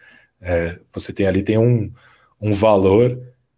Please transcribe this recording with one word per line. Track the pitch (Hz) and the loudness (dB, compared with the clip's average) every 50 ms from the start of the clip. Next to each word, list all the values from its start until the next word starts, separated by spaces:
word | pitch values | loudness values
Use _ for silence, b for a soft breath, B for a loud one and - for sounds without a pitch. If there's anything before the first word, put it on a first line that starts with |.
| b b b b b b b _ | b b b b b b b _
É, | - 90 87 85 85 82 85 - _ _ | -8 -4 -4 -4 -4 -4 -8 -12 _ _
você | - 98 - - | -12 -10 -10 -8
tem | - - 98 | -4 -2 -2
ali, | 95 92 95 | 0 0 -2
tem | 98 107 107 110 | -2 0 0 0
um, | 113 123 120 113 101 95 b b b b b b b b b b | 2 2 0 0 -2 -6 b b b b b b b b b b
um | 104 107 | -4 -4
valor, | 104 95 107 110 104 98 95 95 95 110 123 123 123 - - - _ _ _ _ _ | -2 2 2 4 4 4 4 4 4 4 2 2 -2 -6 -12 -20 _ _ _ _ _